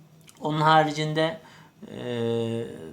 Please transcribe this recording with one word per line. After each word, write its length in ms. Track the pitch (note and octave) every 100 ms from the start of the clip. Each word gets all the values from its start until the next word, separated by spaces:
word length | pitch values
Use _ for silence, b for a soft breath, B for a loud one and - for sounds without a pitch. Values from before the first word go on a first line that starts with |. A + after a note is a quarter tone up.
| _ _ _ -
Onun 220 | D3+ D#3
haricinde, 800 | D#3 D#3+ D3+ D3+ D#3 D#3 D#3+ - B B B _ G#3+ -
e, 680 | B2 A#2+ A#2 A#2 A2+ A#2 A#2 - D#2+